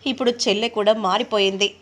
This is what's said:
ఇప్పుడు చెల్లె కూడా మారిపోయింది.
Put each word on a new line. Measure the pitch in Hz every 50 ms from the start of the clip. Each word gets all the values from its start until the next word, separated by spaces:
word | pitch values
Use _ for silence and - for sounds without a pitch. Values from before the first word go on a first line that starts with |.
| -
ఇప్పుడు | 285 254 - 254 240
చెల్లె | 240 240 - 254 196 208 226 233
కూడా | 233 214 208 202 220
మారిపోయింది. | 220 214 185 185 214 240 240 226 214 196 196 196 190 202 202 - -